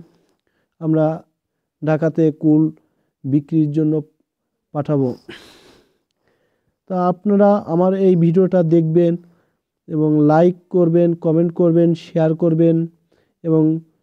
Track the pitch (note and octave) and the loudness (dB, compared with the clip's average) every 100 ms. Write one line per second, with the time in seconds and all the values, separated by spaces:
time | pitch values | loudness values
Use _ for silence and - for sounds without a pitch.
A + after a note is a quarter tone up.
0 | - _ _ _ _ _ _ _ D#3+ D#3 | -10 _ _ _ _ _ _ _ -4 -2
1 | D#3 D#3+ - _ _ _ _ - D#3 D3+ | -2 -4 -14 _ _ _ _ -12 -6 -2
2 | D#3+ D3 D#3+ D3 D#3 D3+ D#3 D#3+ _ _ | -2 0 -2 0 0 2 0 -4 _ _
3 | _ _ C3+ C#3+ C#3+ D#3+ D3+ D3 D3+ D#3 | _ _ -4 -4 -2 -2 -2 -2 -2 -4
4 | D3 _ _ _ _ _ _ D3+ D3 C#3+ | -6 _ _ _ _ _ _ -10 -4 -2
5 | B2+ - _ - - - _ _ _ _ | -2 -6 _ -20 -20 -20 _ _ _ _
6 | _ _ _ _ _ _ _ _ - F#3 | _ _ _ _ _ _ _ _ -10 -4
7 | F3+ F3+ G#3 G3+ G3+ G#3 - E3 F#3 F#3+ | -2 -2 0 2 4 2 -2 -2 0 2
8 | F#3+ F3 E3+ E3+ F#3 F#3 E3 E3+ D#3+ E3+ | 2 2 2 2 2 0 2 2 2 0
9 | E3+ E3+ - _ _ _ _ _ - D#3+ | 0 -2 -8 _ _ _ _ _ -10 -4
10 | D#3 D3+ D3 D#3 F3+ F3 _ F#3 E3+ E3+ | 0 2 2 4 2 0 _ -2 0 2
11 | E3+ E3+ E3+ D#3+ F3 E3 F3 E3 E3+ E3 | 0 -2 -2 0 -2 0 0 2 0 -2
12 | - E3 D#3+ D#3+ F3 D#3+ E3 E3 E3 _ | -6 -2 -2 0 -2 2 2 0 -4 _
13 | _ _ _ _ E3+ D#3+ D#3 D#3+ D#3+ _ | _ _ _ _ -4 0 0 -2 -8 _